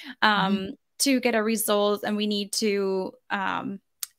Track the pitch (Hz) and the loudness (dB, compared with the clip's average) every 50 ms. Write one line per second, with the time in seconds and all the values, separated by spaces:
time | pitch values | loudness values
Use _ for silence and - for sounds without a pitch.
0 | - 285 247 - - 214 208 202 190 190 196 190 190 196 - - _ _ _ - | -16 -18 -4 0 2 4 4 4 2 2 0 0 -2 -6 -10 -14 _ _ _ -2
1 | - 277 269 247 247 247 226 220 208 220 226 208 - - 208 208 202 208 208 202 | 2 2 2 2 2 2 2 2 2 0 0 0 0 2 2 4 4 2 2 0
2 | - 208 208 208 214 208 208 202 202 202 - - 220 214 202 202 196 190 190 190 | -2 -4 -2 -2 -2 -2 -2 -2 -4 -4 -2 -2 0 0 0 0 0 0 0 -2
3 | 185 - - - _ - - 202 190 190 180 170 - - 196 196 - _ _ _ | -4 -6 -8 -14 _ -6 -6 -4 -2 -4 -4 -4 -6 -6 -8 -10 -14 _ _ _
4 | - - _ | -14 -14 _